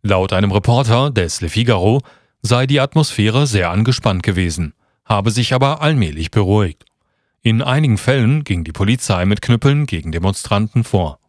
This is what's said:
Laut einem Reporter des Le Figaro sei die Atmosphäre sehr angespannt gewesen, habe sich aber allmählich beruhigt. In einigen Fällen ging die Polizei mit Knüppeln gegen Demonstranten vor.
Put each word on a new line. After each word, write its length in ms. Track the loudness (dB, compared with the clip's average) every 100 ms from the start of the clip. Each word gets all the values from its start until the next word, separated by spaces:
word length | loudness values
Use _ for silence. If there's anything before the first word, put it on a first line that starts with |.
Laut 300 | 0 0 0
einem 180 | 0 0
Reporter 600 | 0 2 2 2 2 2
des 280 | -2 -4 -4
Le 80 | -6
Figaro 540 | -2 0 2 2 0 -2 _ _ _
sei 240 | -2 0 2
die 140 | 0
Atmosphäre 680 | 0 0 0 0 0 2 0
sehr 240 | 0 0
angespannt 540 | 0 0 0 0 0
gewesen, 500 | -2 0 -2 -2 -6 -8 _ _
habe 260 | _ 0 0
sich 240 | 0 0
aber 260 | 2 0 0
allmählich 520 | 0 0 -2 -4 -4
beruhigt. 520 | -2 2 2 0 -6 _ _ _ _ _ _
In 220 | 0 0
einigen 360 | 0 0 2 0
Fällen 440 | 0 2 2 0
ging 220 | -2 -4
die 80 | -4
Polizei 540 | -4 -2 -2 0 0 0
mit 160 | -2
Knüppeln 440 | 0 2 2 0 -2
gegen 240 | -6 -6
Demonstranten 720 | -4 -2 -4 -2 -2 0 -2
vor. 380 | 0 -2 -2 -8